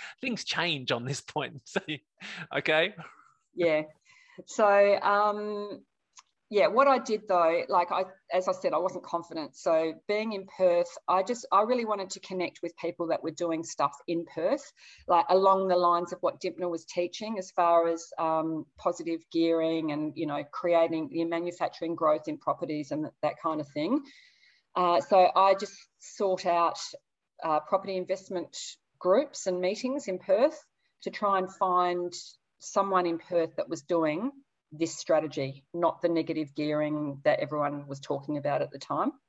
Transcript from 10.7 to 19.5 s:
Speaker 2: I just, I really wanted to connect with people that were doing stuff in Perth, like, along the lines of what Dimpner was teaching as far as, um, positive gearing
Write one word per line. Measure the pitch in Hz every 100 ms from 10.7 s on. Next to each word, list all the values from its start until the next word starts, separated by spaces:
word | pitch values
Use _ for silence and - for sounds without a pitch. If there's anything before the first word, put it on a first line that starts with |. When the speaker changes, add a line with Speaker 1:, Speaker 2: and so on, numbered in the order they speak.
| 175 175 - -
Speaker 2:
I | 185
just, | 190 240 -
I | 190
really | 220 254
wanted | 220 208 190
to | 190
connect | - 185 170 -
with | 170 -
people | 175 170 165
that | -
were | 160
doing | 147 170 160
stuff | 165 - 143 - -
in | 170 165
Perth, | - 180 294 - _ - - -
like, | 170 165
along | 190 190 190 190
the | 180
lines | 175 175 175
of | 180
what | 175 -
Dimpner | 185 156 175
was | 170 -
teaching | 180 175 - 220 214
as | 185
far | - 170 170 165
as, | 165 - -
um, | 160 160 160 160 156 -
positive | 180 175 165 165 -
gearing | 165 165